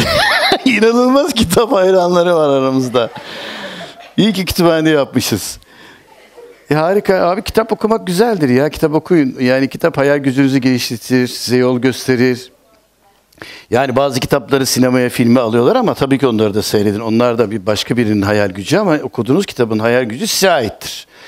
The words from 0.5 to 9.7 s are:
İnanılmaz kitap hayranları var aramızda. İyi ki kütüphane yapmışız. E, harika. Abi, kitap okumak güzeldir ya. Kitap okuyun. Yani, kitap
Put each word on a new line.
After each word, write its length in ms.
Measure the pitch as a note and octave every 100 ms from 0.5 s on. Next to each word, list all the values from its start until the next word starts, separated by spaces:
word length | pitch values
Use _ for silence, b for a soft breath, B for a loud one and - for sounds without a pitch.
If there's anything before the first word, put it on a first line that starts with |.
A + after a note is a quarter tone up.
| F#4+
İnanılmaz 680 | C4+ G#3+ A3+ A#3+ B3+ C4+ D#4
kitap 380 | A3+ E3+ F#3 A#3
hayranları 600 | G#3 F#3 F#3+ F3 F3+ F3 E3+
var 120 | D3+
aramızda. 600 | C#3 C3 C3 B2+ A#2+ A2 - B B B B F#3+ B E3+ B B -
İyi 160 | G3+
ki 120 | F#3+
kütüphane 460 | F3+ - E3+ D#3+ D#3
yapmışız. 680 | D3+ C3 C3 - G#2 - - B B B B B B B - - - -
E, 40 |
harika. 400 | D3+ D#3+ G3+ G3+
Abi, 280 | F#3 F3 F#3+
kitap 300 | - - A3
okumak 340 | A3 G#3+ A3 F#3
güzeldir 420 | F3 A#3+ G3+ C#3
ya. 200 | B2 D3+
Kitap 260 | - D#3+
okuyun. 420 | D3+ - F3 C3+ -
Yani, 280 | B2+ C3
kitap 280 | C3+